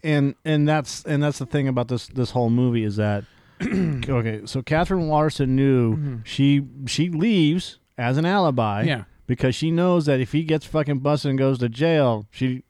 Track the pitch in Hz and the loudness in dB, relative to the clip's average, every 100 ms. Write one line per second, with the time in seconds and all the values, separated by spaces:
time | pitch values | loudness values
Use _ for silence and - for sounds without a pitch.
0 | 156 147 139 - 160 151 147 156 - - | 0 2 2 -2 0 2 2 2 -2 -8
1 | 165 147 147 - 131 147 135 127 120 123 | -4 0 0 -2 -4 -2 0 -2 -2 -4
2 | - 131 120 127 117 120 123 117 107 104 | -6 -4 -2 0 2 2 2 0 0 0
3 | 104 101 - _ _ - 233 196 165 135 | 0 -2 -6 _ _ -8 -4 -2 -2 -2
4 | 117 123 113 110 104 131 120 160 185 185 | -2 -2 -2 -4 -6 -8 -2 0 0 0
5 | 156 151 156 - 131 131 139 127 117 143 | 0 2 2 0 0 2 4 4 2 0
6 | 143 117 - - 139 143 135 139 127 - | -4 -8 -6 2 4 4 0 -8 -6 -2
7 | 175 156 226 196 151 180 - - _ - | -2 0 2 2 2 0 -4 -14 _ -6
8 | 120 135 170 202 165 123 107 101 127 123 | -2 0 2 2 2 2 0 0 0 -2
9 | 92 - - 123 131 - 160 165 180 175 | -6 -12 -6 -2 0 0 0 2 2 2
10 | 147 131 127 151 160 156 - 156 143 135 | 2 0 0 -2 0 -2 -2 -4 -2 -2
11 | 143 147 143 135 135 127 120 117 165 160 | 0 -2 0 0 0 0 -2 0 2 4
12 | 127 107 104 - 131 127 | 2 0 -6 -4 -4 -4